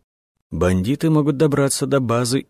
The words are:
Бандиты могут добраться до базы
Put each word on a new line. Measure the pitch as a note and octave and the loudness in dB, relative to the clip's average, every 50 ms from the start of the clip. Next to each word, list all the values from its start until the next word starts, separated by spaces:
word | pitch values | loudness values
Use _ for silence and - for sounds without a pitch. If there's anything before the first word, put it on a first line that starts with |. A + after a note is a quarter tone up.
| _ _ _ _ _ _ _ _ _ _ | _ _ _ _ _ _ _ _ _ _
Бандиты | - D#2+ F2 F2+ F#2 F#2 F#2 A2+ C#3+ C#3+ - E3 | -4 -2 0 0 0 0 0 -2 -2 -2 0 2
могут | D#3 D3+ C#3+ D3 C#3+ | 2 2 2 0 0
добраться | C3 D#3+ D3 C#3+ C#3+ C#3 C3+ - - C#3+ | 0 0 0 2 0 0 0 -2 -2 -2
до | B2+ C#3 C3+ | 0 0 0
базы | B2+ A2 A2+ A#2+ B2+ A2+ B2+ C#3 - | 0 0 0 0 0 0 -2 -4 -4